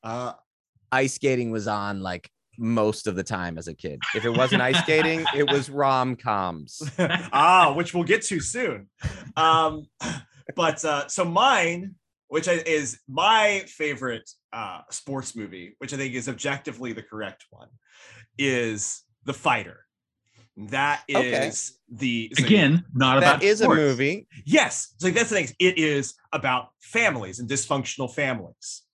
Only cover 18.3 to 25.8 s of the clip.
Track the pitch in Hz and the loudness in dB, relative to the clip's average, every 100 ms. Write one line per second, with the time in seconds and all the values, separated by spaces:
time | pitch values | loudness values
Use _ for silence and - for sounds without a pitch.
18.3 | - 139 127 117 107 - - _ _ 139 | -4 0 0 -2 -4 -6 -10 _ _ -10
19.3 | 135 151 120 87 - _ _ _ _ _ | -2 0 0 -2 -16 _ _ _ _ _
20.3 | _ _ - 104 135 143 147 - 143 123 | _ _ -18 -6 -2 0 -2 0 0 2
21.3 | 135 139 - - _ _ 113 131 117 110 | 0 -2 -4 -10 _ _ -6 -2 -2 -2
22.3 | 135 135 208 147 165 - 127 131 131 - | -2 6 6 6 4 2 2 4 6 6
23.3 | 147 190 214 - - 147 123 139 190 - | 6 4 4 4 6 4 2 0 -2 -10
24.3 | - 139 302 262 - - _ 180 190 233 | -16 2 4 4 -2 -10 _ 0 2 0
25.3 | 208 135 - 180 185 | 0 -2 2 2 4